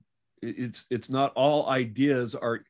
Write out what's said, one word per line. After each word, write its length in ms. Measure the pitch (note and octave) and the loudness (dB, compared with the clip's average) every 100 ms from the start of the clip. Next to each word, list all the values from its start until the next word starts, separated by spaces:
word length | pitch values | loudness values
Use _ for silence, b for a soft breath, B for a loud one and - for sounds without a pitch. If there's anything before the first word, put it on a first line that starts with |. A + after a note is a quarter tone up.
| _ _ _ _ | _ _ _ _
It, 140 | A#2 - | -8 -6
it's, 280 | B2 - - | -8 -8 -6
it's 220 | A#2+ B2+ | -6 -2
not 240 | C3+ C#3 | 0 0
all 340 | - C#3+ D3+ - | 4 4 4 2
ideas 640 | C3 A#2+ G#2+ C#3+ C3 A#2 | 0 -2 0 2 2 -2
are, 260 | A#2 A#2+ A#2 | -4 -4 -4